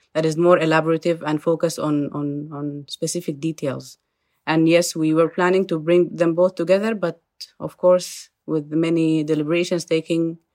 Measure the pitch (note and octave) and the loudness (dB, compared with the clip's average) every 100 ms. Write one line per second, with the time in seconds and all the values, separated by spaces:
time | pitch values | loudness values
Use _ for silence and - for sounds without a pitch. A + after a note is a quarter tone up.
0 | _ D#3 D#3+ D#3 F3 F3+ D#3+ D#3+ D#3+ E3 | _ -2 0 2 4 4 4 2 2 0
1 | F3 E3 D3 D3+ - D#3+ E3 - D3+ D3 | 0 -2 -2 -2 0 0 -2 -2 -2 -2
2 | C#3+ D3 D3 C#3+ D3+ C#3+ D3 C#3+ C#3 - | -2 -4 -6 -6 -10 -10 -10 -10 -12 -8
3 | E3 F3+ F3 C#3 D#3+ D#3 C#3+ B2+ - - | -6 -6 -6 -6 -6 -4 -6 -8 -12 -20
4 | _ _ _ _ - D#3+ D#3+ E3+ F3 E3 | _ _ _ _ -2 2 4 4 2 -2
5 | D#3 D#3 D#3+ - F3+ F#3+ F#3+ D#3+ D#3 F3 | 0 2 0 0 2 2 0 -2 2 2
6 | E3+ D#3 E3+ E3 F#3 - E3+ F#3+ A3 A3 | 2 0 0 2 2 2 2 2 0 -2
7 | E3+ E3 _ - - - D#3+ - F3+ F3+ | -4 -6 _ -20 -20 -12 -14 0 4 4
8 | F3+ - - _ - D#3 D3 D#3 E3 E3 | 0 -14 -20 _ -6 -6 -2 -2 0 2
9 | D#3+ D#3+ D3+ D3+ D3+ E3+ F3 F3 - D#3+ | 2 0 0 -2 0 -2 -2 -4 -2 -2
10 | D#3 E3 E3 E3 _ | 0 -2 -2 -6 _